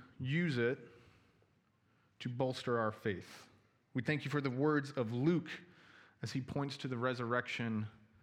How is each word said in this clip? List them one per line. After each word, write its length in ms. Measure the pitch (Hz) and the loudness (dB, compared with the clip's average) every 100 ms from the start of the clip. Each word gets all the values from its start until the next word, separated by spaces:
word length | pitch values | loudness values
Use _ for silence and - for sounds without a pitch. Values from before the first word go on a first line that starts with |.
| - - | -12 -8
use 360 | 127 156 175 123 | -2 0 2 2
it 220 | 117 143 - - - - _ _ _ _ _ _ _ _ _ _ | 2 0 -8 -20 -20 -20 _ _ _ _ _ _ _ _ _ _
to 80 | 127 | -6
bolster 500 | 123 131 127 - 117 | 0 0 0 0 2
our 140 | 110 | 2
faith. 500 | 104 113 87 - - - - _ _ _ | 0 -2 -2 -6 -18 -20 -20 _ _ _
We 100 | 131 | -4
thank 220 | 117 151 | 0 0
you 60 | 135 | 0
for 100 | 147 | 0
the 80 | 135 | 0
words 420 | 123 151 147 139 | 2 4 4 0
of 200 | - 113 | -2 -2
Luke 380 | 120 147 180 - - - - - - - - | 2 4 4 2 -10 -14 -20 -20 -20 -20 -10
as 80 | 110 | -4
he 100 | 139 | -4
points 360 | 131 143 139 135 | -2 -4 -4 -4
to 120 | 135 | -4
the 80 | 120 | 0
resurrection, 920 | 127 123 117 123 123 - 117 107 107 - - _ | 0 0 0 0 0 -2 0 0 -2 -8 -20 _